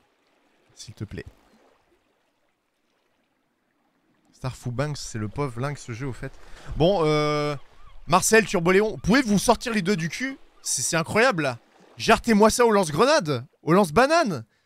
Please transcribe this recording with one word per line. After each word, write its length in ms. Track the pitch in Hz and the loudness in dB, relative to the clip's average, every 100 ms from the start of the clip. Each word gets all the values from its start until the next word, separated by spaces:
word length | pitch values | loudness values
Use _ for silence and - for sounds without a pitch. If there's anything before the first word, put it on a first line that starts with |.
| _ _ _ _ _ _ _ | _ _ _ _ _ _ _
S'il 220 | _ - 107 | _ -20 -14
te 80 | |
plaît. 220 | 107 87 - _ _ _ _ _ _ _ _ _ _ _ _ _ _ _ _ _ _ _ _ _ _ _ _ _ _ _ _ _ _ | -14 -12 -16 _ _ _ _ _ _ _ _ _ _ _ _ _ _ _ _ _ _ _ _ _ _ _ _ _ _ _ _ _ _
Starfou 380 | _ 131 - 127 | _ -14 -10 -12
Banks, 260 | 120 147 139 | -6 -6 -6
c'est 220 | - 117 | -10 -8
le 100 | 107 | -8
pauvre 300 | 113 143 113 | -6 -8 -6
lynx 220 | 139 143 | -8 -8
ce 80 | - | -12
jeu 160 | 110 139 | -12 -10
au 60 | |
fait. 200 | 117 135 - - - - 120 | -10 -14 -16 -20 -20 -12 0
Bon, 280 | 160 196 156 | 2 2 0
euh, 500 | 151 151 147 147 143 - - - - - | 0 0 -2 -4 -8 -12 -20 -20 -20 0
Marcel, 400 | 175 - 220 220 | 0 4 2 2
Turboléon, 420 | 190 170 185 214 | -2 2 2 2
vous 80 | 143 | -4
pouvez 240 | - 247 | 2 2
vous 160 | 247 202 | 4 0
sortir 340 | - 220 254 | 2 0 0
les 120 | 220 | -4
doigts 120 | 175 208 | -2 -2
du 140 | 165 | -4
cul ? 300 | - 262 269 - _ | -6 -10 -10 -18 _
C'est, 180 | - - | -8 -6
c'est 160 | 123 165 | -4 -4
incroyable 460 | 165 208 247 190 | -2 2 2 2
là. 160 | 147 120 _ _ _ - | -2 -6 _ _ _ -10
Jartez-moi 520 | 113 214 - 214 220 | 2 2 4 4 4
ça 160 | 214 240 | 4 4
au 60 | |
lance-grenade, 720 | 208 175 147 247 311 165 131 123 _ | 4 0 2 2 2 0 -4 -6 _
au 100 | - | 0
lance-banane. 720 | 175 196 151 269 330 285 147 113 _ | 2 4 2 4 2 0 -4 -10 _